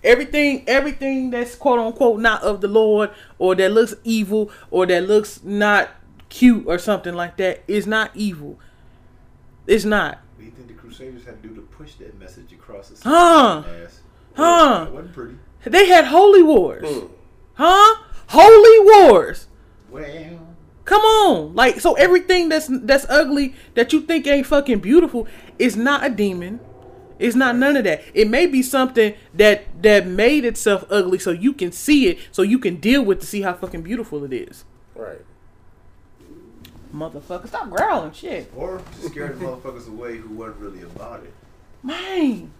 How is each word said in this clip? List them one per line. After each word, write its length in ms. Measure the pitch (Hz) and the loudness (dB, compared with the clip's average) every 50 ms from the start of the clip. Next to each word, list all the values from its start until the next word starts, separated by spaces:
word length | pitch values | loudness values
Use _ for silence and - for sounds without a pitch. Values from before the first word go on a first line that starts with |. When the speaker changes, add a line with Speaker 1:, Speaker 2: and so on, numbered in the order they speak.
| - | 4
Speaker 1:
Everything, 600 | 208 240 247 294 269 - 294 294 285 277 262 - | 2 2 2 0 -6 -4 -2 -2 -2 -2 -4 -4
everything 600 | - 247 277 277 302 - - 277 269 269 262 254 254 | -2 -2 -2 -2 -4 -10 -8 -8 -6 -6 -6 -8 -8
that's 240 | 240 240 240 240 - | -8 -8 -10 -10 -14
quote 240 | - - 285 247 240 | -6 -2 -2 -2 -2
unquote 400 | 226 226 226 - 277 240 220 214 | -4 -6 -4 -2 -2 0 0 0
not 240 | 226 233 214 208 - | -2 -2 -2 -2 -4
of 180 | 208 208 190 | -6 -6 -4
the 60 | 196 | -8
Lord 440 | 202 202 220 220 214 214 208 214 208 - - - _ - _ | -2 0 0 0 2 0 -2 -2 -6 -8 -18 -20 _ -10 _
or 160 | 170 185 185 | -2 -2 0
that 160 | 185 190 185 | 0 -2 0
looks 240 | 208 226 240 - 202 - _ | 0 0 -2 -2 -6 -14 _
evil 480 | 226 226 220 208 185 208 214 208 208 - - - - | -6 -6 -6 -4 -4 -4 -6 -6 -8 -12 -20 -18 -6
or 160 | - 180 185 | -4 -2 -2
that 220 | 180 180 175 185 | 0 -2 -4 -2
looks 340 | 190 214 214 208 - - - - | 0 -2 -2 -2 -4 -18 -20 -14
not 460 | 180 202 202 208 208 208 196 156 - - - - _ _ - - _ | -10 -6 -4 -2 0 0 -2 -2 -4 -12 -20 -20 _ _ -20 -20 _
cute 380 | - - 247 247 233 202 - | -4 2 2 2 2 2 -4
or 100 | - 165 | -6 -8
something 360 | 175 - 214 208 185 - 175 175 | -6 -4 -6 -6 -6 -6 -12 -10
like 220 | 175 175 170 - | -10 -12 -12 -8
that 260 | - 190 185 - - _ | -6 -6 -6 -6 -8 _
is 200 | - 196 208 180 | -8 -6 -6 -6
not 240 | 202 220 220 - - - | -4 -6 -6 -6 -6 -10
evil. 460 | 190 214 208 175 151 147 143 147 _ _ - _ _ _ - _ _ _ _ _ _ _ _ _ _ _ - _ _ _ | -10 -10 -10 -10 -12 -18 -20 -20 _ _ -20 _ _ _ -20 _ _ _ _ _ _ _ _ _ _ _ -20 _ _ _
It's 200 | - 208 220 175 | -2 -2 -2 0
not. 340 | 214 214 202 170 - - - _ _ _ | -2 -2 -2 -4 -6 -10 -16 _ _ _
Speaker 2:
What 40 | - | -20
do 60 | - | -20
you 60 | - | -20
think 160 | - - 123 | -20 -20 -20
the 60 | 110 107 | -20 -20
Crusaders 500 | 107 123 117 120 - 131 131 127 120 110 | -20 -20 -20 -20 -20 -20 -20 -20 -20 -20
had 160 | 123 110 107 | -20 -20 -20
to 60 | 110 | -20
do 80 | 110 110 | -20 -20
to 60 | 104 | -20
push 320 | - _ - - 151 151 - | -20 _ -20 -20 -20 -20 -20
that 240 | - - - - 98 | -20 -20 -20 -20 -20
message 320 | 95 92 - - - - | -20 -20 -20 -20 -20 -20
across 380 | - _ _ - 104 98 98 - | -20 _ _ -20 -20 -20 -20 -20
the 200 | - _ - 233 | -20 _ -6 -2
Speaker 1:
Huh. 520 | 302 339 349 339 330 311 254 214 170 156 | 2 2 4 4 4 4 4 2 0 -4
Speaker 2:
mass? 400 | 151 - 87 85 85 87 _ - _ - _ _ _ _ _ | -10 -14 -16 -16 -18 -20 _ -20 _ -20 _ _ _ _ _
Speaker 1:
Huh. 500 | - 311 339 349 339 320 277 226 175 160 - | -2 0 2 4 4 4 2 2 -2 -6 -10
Speaker 2:
It 40 | - | -14
wasn't 200 | 147 160 - - | -18 -18 -20 -20
pretty. 220 | 135 120 123 127 - - - _ _ - | -20 -20 -20 -20 -20 -20 -20 _ _ -8
Speaker 1:
They 240 | 247 - 370 403 | 0 2 2 4
had 180 | 349 359 339 285 | 6 6 4 4
holy 380 | 254 285 349 392 415 403 381 339 | 4 4 4 6 8 8 8 8
wars. 400 | 302 302 208 180 135 - - - | 8 6 4 0 -2 -8 -10 -10
Speaker 3:
Mm. 260 | 151 143 120 95 87 - _ - - _ _ - _ _ | -10 -10 -10 -12 -14 -20 _ -20 -20 _ _ -20 _ _
Speaker 1:
Huh? 460 | - 285 339 370 392 415 440 440 440 - - - - - | -2 2 2 6 6 6 4 4 0 -8 -18 -20 -20 -16
Holy 840 | - - 277 349 427 453 427 415 453 440 453 403 403 440 403 370 285 | 0 6 8 10 12 12 12 12 10 8 10 10 10 10 10 10 8
wars. 380 | 214 170 - - - - - _ _ _ _ _ _ _ _ _ | 6 4 2 -2 -12 -16 -18 _ _ _ _ _ _ _ _ _
Speaker 2:
Well. 680 | 123 135 147 143 151 165 156 160 170 170 - - - - - _ _ _ - | -20 -18 -18 -18 -18 -20 -20 -20 -20 -20 -20 -20 -20 -20 -20 _ _ _ -6
Speaker 1:
Come 180 | - 381 427 | 0 0 2
on. 540 | 427 440 440 440 415 359 247 170 151 151 170 | 2 4 4 4 2 2 0 0 -4 -8 -2
Like, 240 | 208 247 254 - 240 | 0 0 0 0 0
so 140 | - 339 - | -2 -2 2
everything 540 | - 277 359 359 359 359 - 370 359 339 320 | 2 2 2 2 0 2 0 -2 0 0 -2
that's, 180 | 311 311 311 - | -4 -4 -4 -6
that's 380 | 262 254 208 220 269 277 277 - | -8 -8 -2 -2 -2 -2 0 0
ugly 460 | 262 294 311 262 285 285 277 262 - - - - _ | 0 0 0 0 -2 -4 -4 -6 -8 -16 -20 -8 _
that 180 | 233 233 240 311 | -4 -2 0 -2
you 80 | 311 | -4
think 260 | 302 - 330 320 - | -2 -2 -6 -4 -2
ain't 180 | 277 285 285 269 | -2 -2 -2 -2
fucking 340 | - 311 285 285 285 240 202 | -2 -2 -2 0 -2 -4 -4
beautiful 460 | - 185 269 349 349 - - 233 107 - - - - - - | -2 2 2 2 2 2 -6 -10 -10 -12 -16 -20 -20 -20 -6
is 180 | - - 254 185 | -4 -4 -4 -2
not 300 | 208 233 277 285 277 - | -2 -4 -2 -2 -2 -4
a 40 | 277 | -6
demon. 480 | 233 190 208 202 185 180 175 185 214 240 - - - - - - - - - - - | -4 -4 -6 -6 -6 -8 -12 -12 -14 -16 -18 -20 -20 -20 -20 -20 -20 -20 -20 -20 -12
It's 180 | - - 240 - | -6 -6 -4 -2
not 120 | 254 269 247 240 | -2 -2 -2 -2
Speaker 3:
Right. 60 | 240 | -2
Speaker 1:
none 180 | 262 285 294 | -2 0 0
of 60 | 277 214 | -2 -2
that. 180 | 185 156 147 - - - | -4 -6 -6 -10 -8 -2
It 160 | 180 220 214 | -2 -2 0
may 160 | 226 277 349 | 0 -2 -2
be 160 | 349 269 262 | -2 -2 -4
something 520 | 254 - - 262 262 254 262 240 220 208 208 - - _ - | -4 -2 -4 -4 -4 -2 0 -2 -2 -2 -2 -10 -20 _ -2
that, 480 | 160 208 214 202 208 - - - 170 | 2 2 2 2 0 -6 -16 -14 -2
that 240 | 175 214 208 202 180 | 2 2 2 2 0
made 380 | 185 180 196 214 247 302 302 240 | -2 -4 -2 0 0 0 0 -4
itself 380 | 240 - - - 220 202 185 - - | -4 -8 -4 -4 -2 -4 -4 -4 -4
ugly 280 | 190 208 185 180 185 185 | -4 -4 -2 -2 -4 -6
so 120 | - 190 | -4 -8
you 220 | 170 170 196 269 285 | -8 -4 -4 -4 -4
can 180 | - 185 175 | -4 -10 -10
see 360 | 175 - - - 302 285 254 | -10 -10 -2 0 2 2 2
it, 100 | 185 170 - - - | 0 -4 -6 -14 -14
so 100 | - - | -6 -4
you 180 | 190 202 233 254 | -2 -2 -2 -2
can 160 | 254 190 180 | -2 -6 -8
deal 260 | 156 139 214 262 285 254 | -4 -2 -2 -2 0 0
with 180 | 196 185 190 | -2 -4 -6
to 40 | 180 | -6
see 160 | - - 208 | -12 -10 -8
how 120 | 196 185 175 | -8 -8 -8
fucking 280 | 175 - 185 - 165 160 | -10 -14 -14 -14 -16 -12
beautiful 400 | 170 - - - - 151 147 143 | -12 -12 -12 -12 -12 -12 -14 -12
it 80 | 135 127 | -12 -12
is. 320 | 113 - - - - - - _ _ _ _ _ | -12 -12 -14 -20 -20 -20 -20 _ _ _ _ _
Speaker 3:
Right. 260 | - 113 98 80 76 - _ _ _ _ - _ _ _ - _ _ _ - _ _ _ _ _ _ _ _ - - _ _ _ - - - _ - - - - | -20 -18 -18 -18 -20 -20 _ _ _ _ -20 _ _ _ -20 _ _ _ -20 _ _ _ _ _ _ _ _ -20 -20 _ _ _ -20 -20 -20 _ -20 -20 -20 -16
Speaker 1:
Motherfucker, 540 | 147 156 165 - 143 - - 180 185 - | -16 -16 -16 -16 -20 -18 -16 -18 -16 -16
stop 220 | 220 - - 311 226 | -14 -14 -14 -14 -10
growling, 420 | 175 196 339 440 359 226 165 156 - | -8 -6 -6 -4 -4 -6 -8 -12 -18
shit. 380 | - - 370 254 170 - - - | -18 -16 -14 -14 -14 -16 -18 -18
Speaker 2:
Or 260 | 127 156 185 185 185 - - - | -16 -16 -14 -14 -16 -18 -20 -20
just 120 | - 170 170 | -18 -18 -18
scare 180 | - 147 - - | -16 -14 -16 -16
the 160 | 131 127 185 | -14 -14 -14
motherfuckers 420 | - 127 123 - 131 123 120 113 | -16 -16 -16 -18 -20 -20 -20 -20
away 300 | 113 107 117 123 120 113 | -20 -20 -18 -18 -18 -18
who 120 | 113 110 110 107 | -18 -18 -20 -18
wasn't 220 | 110 113 107 104 104 | -18 -18 -18 -18 -18
really 220 | 107 101 95 90 | -20 -20 -20 -20
about 420 | 87 85 85 - - - - - - | -20 -20 -20 -20 -20 -20 -20 -20 -20
it. 100 | - - _ _ _ _ _ _ _ - _ - | -20 -20 _ _ _ _ _ _ _ -20 _ -16
Speaker 1:
Man. 680 | 254 320 359 370 381 381 370 311 269 220 175 165 156 - | -14 -14 -14 -14 -10 -6 -4 -4 -4 -6 -8 -14 -20 -20